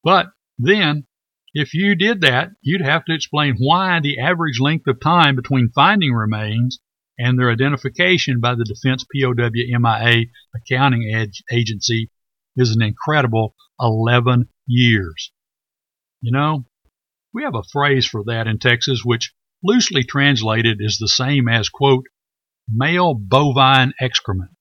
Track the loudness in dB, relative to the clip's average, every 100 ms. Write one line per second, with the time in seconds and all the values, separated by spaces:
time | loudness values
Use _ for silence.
0 | 2 2 0 _ _ -4 0 2 2 -2
1 | -8 _ _ _ _ -8 -6 -2 0 2
2 | 0 2 2 0 -4 _ -4 -2 0 -2
3 | -2 -6 -2 -2 0 0 0 2 2 0
4 | -2 -2 -2 0 -2 -2 -2 0 -2 -2
5 | 0 4 4 2 0 0 0 2 2 2
6 | 0 0 -2 -4 -2 -2 -2 -4 _ _
7 | _ -6 -2 2 0 2 0 -2 -6 -2
8 | 0 0 0 -2 -2 -2 -6 -4 -2 -4
9 | -6 -2 -2 0 0 -2 -2 0 2 2
10 | 2 2 0 _ _ -16 -6 0 0 0
11 | -2 -4 -4 -8 -4 -2 -2 -4 -4 -2
12 | -4 _ _ _ _ 0 2 2 0 -2
13 | -2 0 0 0 -4 _ _ _ -2 0
14 | 2 2 2 0 0 _ -2 2 4 2
15 | -2 -10 -16 _ _ _ _ _ _ _
16 | _ _ -2 0 0 -2 -8 _ _ _
17 | _ _ _ -8 -6 -6 -6 -2 2 2
18 | 0 -4 -4 -4 -2 0 0 0 0 -2
19 | -2 -2 -4 _ _ _ 0 2 2 -2
20 | -2 0 2 2 0 2 0 0 -4 -4
21 | -2 -2 0 0 2 0 -2 0 2 2
22 | 0 _ _ _ _ _ -6 -2 0 2
23 | 0 -2 0 2 2 2 4 4 2 -2
24 | -4 -4 -4 -6 -6 _